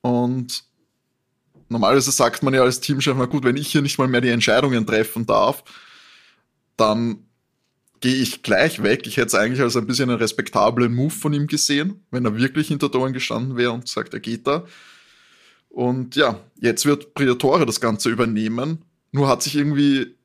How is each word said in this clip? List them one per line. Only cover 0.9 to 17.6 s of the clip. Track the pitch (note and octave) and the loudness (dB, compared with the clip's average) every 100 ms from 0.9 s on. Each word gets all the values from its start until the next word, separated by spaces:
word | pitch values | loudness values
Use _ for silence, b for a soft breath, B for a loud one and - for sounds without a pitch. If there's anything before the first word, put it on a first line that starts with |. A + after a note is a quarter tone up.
| _ _ _ _ _ _ _ _ | _ _ _ _ _ _ _ _
normalerweise | A#2+ A2 C3+ C3 | 0 4 4 2
sagt | - A#2+ - | 2 0 2
man | C#3 | 0
ja | C3 | 4
als | B2+ B2+ | 2 2
Teamchef, | - C3+ C3+ C3 | -4 -2 0 0
na | B2 | -2
gut, | D3 | 0
wenn | B2+ C3 | 0 0
ich | D3 | 0
hier | D#3 | 0
nicht | C#3 - | 0 0
mal | C3 | 0
mehr | B2 | 2
die | B2 | 2
Entscheidungen | A#2 A2+ A2+ C#3 B2 G#2+ | 2 2 4 4 0 0
treffen | A2 A2 A2+ A2+ | 0 0 -4 0
darf, | G#2+ G#2 C#3+ - B B B B B B B B _ _ - | 2 2 -2 -10 B B B B B B B B _ _ 0
dann | A2 G#2+ A#2 G#2 _ _ _ _ _ _ _ _ | 2 2 -2 -6 _ _ _ _ _ _ _ _
gehe | B2 | -2
ich | C3 A#2+ - | 0 -2 -4
gleich | - G2 D#3 D#3+ | -2 2 2 0
weg. | G#2 A#2 - | 0 0 -2
Ich | A#2+ | -2
hätte | A#2 | 0
es | |
eigentlich | G2+ A2 B2+ | 2 0 0
als | B2 A#2 | 0 0
ein | G#2+ | -2
bisschen | B2 B2+ | -2 0
einen | A#2 | 0
respektablen | A2+ - G#2 G#2+ G#2 B2 A#2+ | -2 -2 -4 0 2 2 0
Move | A#2+ C#3+ | 0 -2
von | - D#3 | -2 -4
ihm | D3 D3 | -2 -2
gesehen, | D3+ - C#3+ E3 G3+ _ | -2 0 0 -2 -6 _
wenn | B2+ | -4
er | A#2+ G#2+ | -2 0
wirklich | C3 C3+ D3+ | -2 0 -2
hinter | C#3+ C#3+ | -2 0
Dohan | C3+ C3 | 0 -2
gestanden | B2+ - A2+ B2+ B2 | -4 -4 -4 -4 -2
wäre | A#2+ | -2
und | A#2 A#2+ | -2 -6
sagt, | - A2+ | -8 -6
er | G#2 | -8
geht | A2 A2+ C3 | -8 -4 -2
da. | D3 F3 b b b b b b b b b _ | -2 -4 b b b b b b b b b _
Und | - B2 B2+ B2 | -4 -2 -2 -4
ja, | - C#3 G#2 - _ | 0 0 0 -12 _
jetzt | A#2 G#2+ C#3+ | -2 2 0
wird | D3 - | 0 -2
Briatore | - C#3 B2 C#3 E3 | -2 0 2 2 2